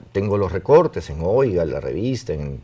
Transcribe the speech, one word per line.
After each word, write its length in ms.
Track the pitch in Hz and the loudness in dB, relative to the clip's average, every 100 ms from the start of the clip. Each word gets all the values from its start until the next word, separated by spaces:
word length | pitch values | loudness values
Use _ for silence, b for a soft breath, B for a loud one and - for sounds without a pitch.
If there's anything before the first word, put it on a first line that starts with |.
| - | -6
Tengo 260 | 98 104 101 | -4 0 0
los 160 | 92 | 0
recortes 560 | 92 - 151 165 - 80 | -2 6 6 6 -2 -8
en 120 | 76 | -4
Oiga, 420 | 82 120 135 90 | 0 2 2 2
La 160 | 80 65 | 0 -2
Revista, 540 | 65 71 123 120 - | -4 -4 -4 -4 -6
en 260 | 78 71 65 | -6 -6 -10